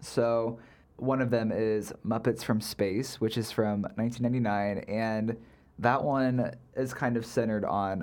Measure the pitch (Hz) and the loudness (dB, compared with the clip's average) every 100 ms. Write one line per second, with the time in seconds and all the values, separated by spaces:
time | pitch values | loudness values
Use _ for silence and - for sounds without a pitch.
0 | - - 117 117 117 117 - - _ - | -4 0 2 2 0 -4 -12 -20 _ -6
1 | 131 131 123 117 110 98 110 107 95 - | -2 0 2 2 2 0 2 0 -2 -6
2 | 98 113 123 113 - 107 - - 101 98 | -4 0 0 0 0 0 0 0 0 0
3 | 131 - 110 120 110 - 107 104 98 - | -2 0 0 0 -2 0 2 0 -2 -2
4 | 117 120 120 127 110 104 101 101 - 107 | -2 0 0 2 2 0 0 -2 -4 -2
5 | 113 110 110 117 - - _ - 120 131 | 0 0 -2 -4 -8 -20 _ -2 2 2
6 | 147 135 131 127 101 - - - 131 - | 2 2 2 2 0 -4 -10 -4 -4 -2
7 | 127 117 113 - 110 107 98 98 98 95 | 0 0 -2 0 0 0 0 0 0 -2